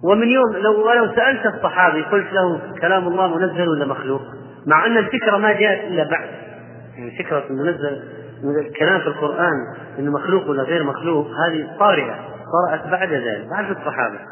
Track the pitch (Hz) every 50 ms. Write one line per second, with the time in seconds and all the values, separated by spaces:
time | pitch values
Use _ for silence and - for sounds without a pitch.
0 | - 170 202 220 233 233 247 262 254 226 214 185 202 214 214 214 220 226 240 240
1 | 233 208 - 233 233 262 269 - - 220 202 220 - 175 - 180 185 175 156 156
2 | 151 - 202 202 185 - 190 196 185 180 165 147 - - - - 160 170 190 190
3 | 180 175 175 185 185 180 165 165 185 185 - 165 180 170 160 147 147 135 139 -
4 | - 131 135 135 - - - - - - - - - 147 151 156 180 226 233 226
5 | 202 - - 254 - 220 202 196 208 214 208 175 208 214 196 190 - 175 180 165
6 | 151 147 160 165 - - - - - - - - - - - - - - - -
7 | 120 120 - - - - 160 143 139 - 135 135 143 170 170 - 143 143 139 -
8 | - - - - - - - - - 139 143 151 147 147 - - 156 170 196 185
9 | - 160 147 - 151 147 - 156 170 175 156 135 120 - - - - - - -
10 | 139 143 147 143 - 180 185 190 - - 143 135 131 131 165 170 151 143 131 -
11 | - 165 165 147 147 - 113 143 160 170 165 160 147 127 - - 202 208 190 147
12 | 131 120 107 - - - - - - - 160 170 180 170 156 156 156 156 180 180
13 | 185 180 156 135 123 120 107 101 107 110 165 196 214 190 196 - - 151 - 131
14 | 123 113 101 98 - -